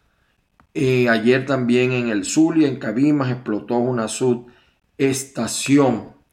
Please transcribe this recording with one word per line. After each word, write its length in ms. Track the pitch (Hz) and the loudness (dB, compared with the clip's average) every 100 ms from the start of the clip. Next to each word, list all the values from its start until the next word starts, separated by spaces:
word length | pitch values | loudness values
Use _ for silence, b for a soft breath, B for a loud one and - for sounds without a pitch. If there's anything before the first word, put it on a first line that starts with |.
| _ _ _ _ _ _ _ 160 | _ _ _ _ _ _ _ -2
Eh, 300 | 131 127 123 | 0 2 2
ayer 380 | 113 113 131 135 | 2 4 2 2
también 480 | 127 120 123 127 | -2 2 2 2
en 160 | 123 117 | 0 -2
el 160 | 101 95 | -4 -2
Zulia, 420 | 156 165 160 143 | 0 2 2 0
en 120 | 123 | 0
Cabimas, 520 | 127 110 147 147 127 | -6 0 2 2 0
explotó 460 | 135 113 104 - 120 | -4 -4 -6 -2 -2
una 320 | 127 123 107 | -2 -2 -4
subestación, 2000 | - 127 120 - _ _ _ _ - 139 131 - - 110 - - 143 131 107 - - _ | -2 -2 -2 -6 _ _ _ _ -2 -2 -2 -8 -8 -8 -6 2 4 4 0 -6 -20 _